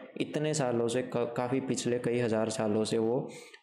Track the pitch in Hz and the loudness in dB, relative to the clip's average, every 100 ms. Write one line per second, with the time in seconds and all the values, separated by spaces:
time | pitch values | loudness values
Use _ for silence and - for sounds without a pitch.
0 | - - - 156 151 151 127 117 117 127 | -10 -8 -4 -2 0 0 2 2 2 0
1 | 127 120 120 - 123 135 131 120 123 120 | 0 -2 -2 -2 0 0 0 -2 0 0
2 | 123 120 117 110 110 - 110 107 107 117 | 0 2 2 2 0 0 2 2 2 2
3 | 110 131 160 - - - | 2 2 -2 -8 -18 -16